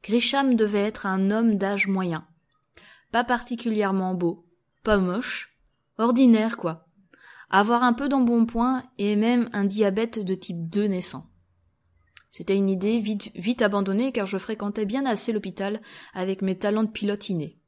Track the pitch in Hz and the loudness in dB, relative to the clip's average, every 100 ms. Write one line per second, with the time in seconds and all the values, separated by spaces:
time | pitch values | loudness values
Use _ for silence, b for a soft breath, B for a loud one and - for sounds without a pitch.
0 | - 233 - 277 269 233 214 202 208 - | 0 0 2 2 2 2 2 2 -2 -4
1 | 196 190 196 214 233 202 196 202 196 190 | -4 0 2 2 2 2 0 -2 -2 -2
2 | 180 160 - _ _ _ _ b b b | -2 -6 -10 _ _ _ _ b b b
3 | b 233 247 240 240 233 233 214 202 190 | b -2 0 -2 -2 -6 -2 0 2 0
4 | 185 185 170 180 _ _ _ _ - 202 | 0 0 -2 -2 _ _ _ _ 2 2
5 | 185 190 262 - - _ _ _ _ - | 2 -2 -4 -8 -10 _ _ _ _ -2
6 | 233 240 262 220 220 226 170 160 _ _ | 2 6 6 6 4 -2 -6 -8 _ _
7 | _ B B B B 190 208 240 247 240 | _ B B B B 2 4 4 2 2
8 | 277 269 240 233 226 226 240 262 - - | 0 2 4 4 2 2 0 0 -6 -4
9 | 202 208 226 247 233 208 196 202 202 190 | 0 2 2 2 0 -2 -2 2 2 2
10 | 233 226 190 185 - 170 165 202 208 185 | -2 -4 -4 -6 -6 -8 -4 -2 0 -2
11 | 180 135 - _ _ _ _ _ _ _ | -6 -10 -16 _ _ _ _ _ _ _
12 | _ - _ - 175 196 196 185 202 233 | _ -20 _ -12 -2 0 2 0 0 0
13 | 208 208 - - 185 240 214 202 190 196 | 0 -4 -8 -6 -4 0 2 2 0 0
14 | 262 240 196 196 - 220 208 208 208 254 | -2 -2 -4 -6 -6 -6 -6 -4 -4 -2
15 | 269 220 - 220 196 175 196 214 B B | -2 -2 -2 -4 -6 -6 -6 -6 B B
16 | B 185 185 190 190 185 208 214 220 220 | B -6 -4 -2 -2 -2 -2 0 -2 -2
17 | 202 202 - 175 151 _ | -4 -4 -4 -6 -6 _